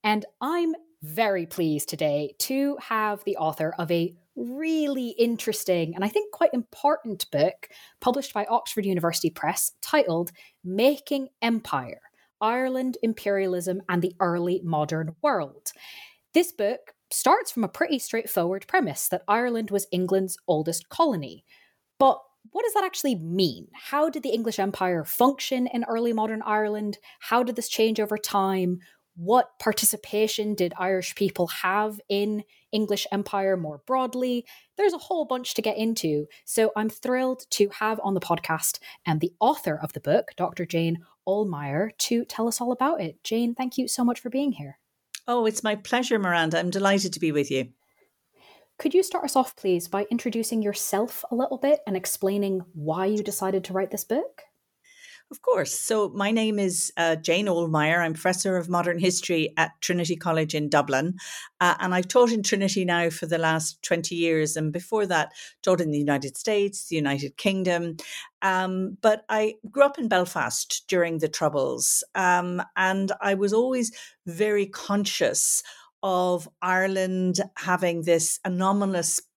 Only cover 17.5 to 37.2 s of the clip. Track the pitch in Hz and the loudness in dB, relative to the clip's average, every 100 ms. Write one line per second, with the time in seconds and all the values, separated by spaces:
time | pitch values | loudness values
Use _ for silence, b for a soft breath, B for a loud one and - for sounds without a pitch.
17.5 | - 196 - 330 277 - 226 - - 170 | -2 -4 -2 -2 -2 -2 -4 -2 -2 0
18.5 | 196 - 370 240 139 - 180 - 214 247 | -2 0 0 0 -2 -4 -4 0 0 2
19.5 | 226 214 202 196 180 180 190 190 - - | -2 -2 -2 0 -2 2 2 0 -6 0
20.5 | 156 156 170 - - 330 190 135 - _ | 0 0 -4 -8 0 2 2 -6 -14 _
21.5 | b b b _ _ 269 - - _ - | b b b _ _ 4 4 -6 _ -10
22.5 | 370 466 440 381 - 285 202 165 180 180 | -4 0 0 -2 -2 -2 -2 -2 2 2
23.5 | 117 - - - 277 311 294 262 220 226 | 0 -16 -18 -6 0 0 0 -2 -2 -2
24.5 | 214 196 - 185 175 160 - 254 277 - | 0 -2 0 0 0 -2 4 4 4 -4
25.5 | 254 247 240 233 226 240 220 220 220 214 | -2 0 -2 -2 0 0 0 -2 -2 0
26.5 | 214 214 214 214 202 B B - 233 247 | 0 0 -2 -4 -6 B B 0 2 2
27.5 | 240 - - 220 220 208 214 - 208 190 | -2 -6 2 2 2 -2 -2 -2 0 2
28.5 | 190 180 180 B B _ 175 170 247 240 | 2 0 -2 B B _ -8 2 4 4
29.5 | _ 226 208 - 214 - 208 214 220 214 | _ -2 2 0 -2 -4 0 0 0 -2
30.5 | 208 175 - 185 190 175 - 196 - 175 | 0 -2 0 -2 -2 -4 -2 -2 0 -4
31.5 | - 185 202 214 214 - 202 208 208 - | -2 0 0 -2 -6 -4 -2 0 -4 -8
32.5 | b b 214 208 202 - 196 202 202 190 | b b -2 0 0 0 -4 -2 -2 0
33.5 | 185 156 147 - 262 254 254 254 240 - | 0 -2 -10 -2 0 0 -2 -2 -2 -6
34.5 | B B - 403 339 - 349 285 254 247 | B B 0 0 0 -4 -4 -2 -4 -2
35.5 | - 220 214 226 226 160 147 151 B - | -2 -2 0 0 0 0 0 -2 B -4
36.5 | - 220 208 220 - 254 254 | 2 2 2 -4 -4 -2 0